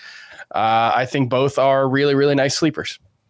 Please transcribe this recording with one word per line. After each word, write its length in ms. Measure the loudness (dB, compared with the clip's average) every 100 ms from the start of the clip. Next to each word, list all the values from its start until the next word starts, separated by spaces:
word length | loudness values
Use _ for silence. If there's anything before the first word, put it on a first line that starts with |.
| -20 -20 -20 -20 -8
uh, 380 | -2 2 2 2 0
I 100 | -2
think 240 | -2 0
both 280 | 0 0 0
are 300 | 2 2 2
really, 280 | 0 2 2
really 200 | 2 2
nice 200 | 0 0
sleepers. 440 | -2 -4 -8 -12 _ _